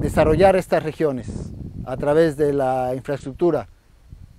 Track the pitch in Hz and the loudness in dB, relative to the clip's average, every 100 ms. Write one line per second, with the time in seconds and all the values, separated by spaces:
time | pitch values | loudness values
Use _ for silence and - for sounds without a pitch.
0 | - - 156 156 190 190 - 170 151 - | 0 2 4 6 4 4 0 -2 -2 -2
1 | 156 127 107 - - - - - - 127 | -2 -2 -8 -10 -12 -14 -14 -12 -10 -4
2 | 143 160 165 143 147 139 131 131 127 131 | 2 4 4 2 0 2 0 0 -2 -4
3 | - 135 139 127 175 143 101 - _ _ | -6 -8 -8 -2 0 0 -4 -16 _ _
4 | - - - | -20 -20 -20